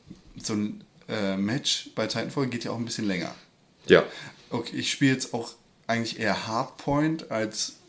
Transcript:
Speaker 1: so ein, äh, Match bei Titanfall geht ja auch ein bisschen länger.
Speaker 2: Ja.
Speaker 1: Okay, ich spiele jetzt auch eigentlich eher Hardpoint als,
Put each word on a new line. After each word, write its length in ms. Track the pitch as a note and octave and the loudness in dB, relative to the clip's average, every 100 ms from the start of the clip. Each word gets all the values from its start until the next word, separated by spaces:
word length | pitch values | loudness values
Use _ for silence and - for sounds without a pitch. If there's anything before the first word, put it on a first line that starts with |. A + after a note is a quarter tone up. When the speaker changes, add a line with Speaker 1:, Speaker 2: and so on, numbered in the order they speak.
| - - - - | -20 -20 -20 -10
Speaker 1:
so 120 | - | -4
ein, 320 | G#2+ G#2+ - - - - | -2 -2 -6 -16 -20 -8
äh, 300 | A2 G2 F#2+ | -2 0 0
Match 500 | G2+ C3+ - - - | 0 0 0 -2 -4
bei 120 | - A2 | -4 -2
Titanfall 400 | A#2 - - C3 | -2 -2 -2 -2
geht 160 | A#2+ | -2
ja 80 | A2+ | -4
auch 60 | A2 | -4
ein 60 | |
bisschen 220 | A#2 - G#2 | -4 -2 0
länger. 260 | F2+ E2 - - _ _ _ - | 0 -4 -8 -18 _ _ _ 8
Speaker 2:
Ja. 180 | F2 - - - - - | 8 8 -2 -16 -18 -8
Speaker 1:
Okay, 260 | - - B2+ | -6 -4 -4
ich 140 | B2 | -4
spiele 200 | - C#3 | 2 4
jetzt 200 | C3 - | 4 0
auch 200 | A#2 - - _ _ - | -6 -8 -12 _ _ -2
eigentlich 340 | A#2 A#2 - | -2 -2 -2
eher 260 | A2 F2+ G2 | 0 0 0
Hardpoint 840 | A2 C3+ - - C#3+ D#3 D#3+ - | -2 -2 -4 0 2 2 0 -4
als, 460 | A2 A2 - - - | -4 -2 -4 -6 -8